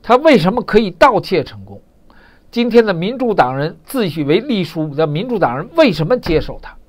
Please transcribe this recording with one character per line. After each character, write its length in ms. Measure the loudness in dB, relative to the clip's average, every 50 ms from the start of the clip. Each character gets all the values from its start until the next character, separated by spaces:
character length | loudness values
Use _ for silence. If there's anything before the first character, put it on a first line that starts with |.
他 140 | _ 2 2
为 200 | 4 6 4 4 4
什 140 | 4 2
么 100 | -2 -2
可 160 | -4 0 0 0
以 120 | 0 0
盗 300 | 2 4 4 4 4 2
窃 240 | -2 0 -2 -2 -2
成 200 | -4 -12 -18 -18
功？ 160 | -18 -20 -20 _ _ _ _ _ -20 _ -20 _ _ _ _ _ -8
今 180 | -4 -2 -2 4
天 160 | 4 4 4
的 80 | 4
民 260 | -2 -2 -4 -6 -4 -4
主 140 | -2 -2
党 240 | 2 0 0 0 0
人， 200 | -4 -6 -6 -8 -12 _
自 220 | _ -4 -4 -4
诩 200 | -4 -4 -4 0
为 140 | 0 0 0
隶 240 | 0 -2 -4 -4 -4
属 300 | -4 -6 -8 -8 -6 -2
的 120 | -4 -2
民 220 | -2 -2 -6 -4 -4
主 100 | -2 -2
党 180 | -2 -2 -2
人， 120 | -6 -8 -4 2
为 160 | 2 2 2
什 140 | 2 -2 -2
么 120 | -2 -2 -4
接 220 | -2 -2 -2 -2
受 180 | -2 -4 -12 -14
他？ 160 | -16 -20 -20 -20 -20